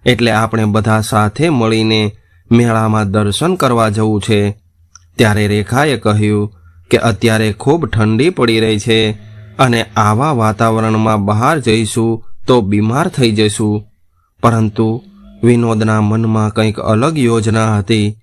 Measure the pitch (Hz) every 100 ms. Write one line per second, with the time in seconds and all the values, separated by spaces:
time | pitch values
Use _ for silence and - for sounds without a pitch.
0 | - 120 117 107 110 113 107 107 107 110
1 | 107 110 107 - 165 135 110 110 110 110
2 | 104 - _ _ _ 117 120 113 110 107
3 | 104 104 101 101 160 180 135 117 110 104
4 | 110 104 - 104 101 101 _ _ _ _
5 | _ - 117 104 104 104 98 123 151 120
6 | 110 104 107 104 104 - - - _ 120
7 | 117 107 117 110 110 101 135 165 123 113
8 | 107 110 160 180 120 113 110 107 110 110
9 | 107 107 - - - - 131 117 113 113
10 | 104 107 151 127 110 104 113 110 110 107
11 | 110 107 101 107 127 160 117 110 110 -
12 | 113 110 - - - 123 98 104 110 127
13 | 175 - 120 107 107 - 107 104 - _
14 | _ _ _ _ 120 113 110 110 110 117
15 | - - - - 113 120 117 110 110 107
16 | 107 110 113 110 107 113 110 107 - 107
17 | 143 156 120 113 107 110 110 104 101 110
18 | 104 107